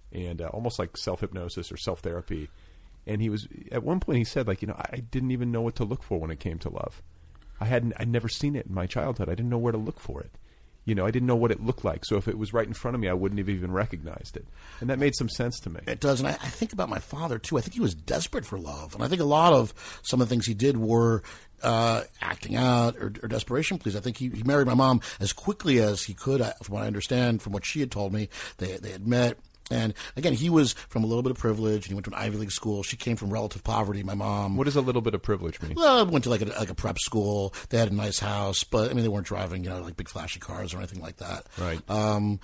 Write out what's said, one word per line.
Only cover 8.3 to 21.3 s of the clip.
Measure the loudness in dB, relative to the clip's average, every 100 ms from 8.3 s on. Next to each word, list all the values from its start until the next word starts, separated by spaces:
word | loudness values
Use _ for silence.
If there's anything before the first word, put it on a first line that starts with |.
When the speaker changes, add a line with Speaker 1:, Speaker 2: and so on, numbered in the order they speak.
| -2 -2
Speaker 1:
it | -2 -4
in |
my | -4 -2
childhood. | -2 -2 -2 -2
I |
didn't | -2 0
know | 2
where | 2
to | 0
look | -4 -8
for | -8 -8
it. | -10 -16 -20 -20 -20 -10 0
You |
know, | 2
I | 4
didn't | 2 4
know | 4
what | 4
it | 2
looked | 0 0
like. | 0 -2 0
So | 0
if | 0
it | -2
was | 0
right | 0 0
in |
front | -2 -4
of | -2
me, | 0
I |
wouldn't | 0 0 0
have | -2
even | -2 -2
recognized | 0 -2 -4 -10 -12 -12
it." | -12 -14 -18 -18 -6
And | -2
that | 2
made | 2
some | 2 -4
sense | -2 -4 -4
to | -10
me. | -8 -6
Speaker 2:
It | 0
does. | 2 2
And | 0
I, |
I | -2 -6
think | -4 -4
about | -2 -4
my | -4
father, | -6 -6 -4 -4
too. | -2 -2
I |
think | -2
he | 0
was | -2
desperate | -2 -2 -2 -2 -6 -6
for | -8
love. | -8 -10 -10
And | -4
I | 0
think | 2
a | 4
lot | 6 8
of | 8 6 -2 -16 -12
some | 0 2
of | 4
the |
things | 4 2
he |
did | 2 4 4
were, | 4 6 6 4 0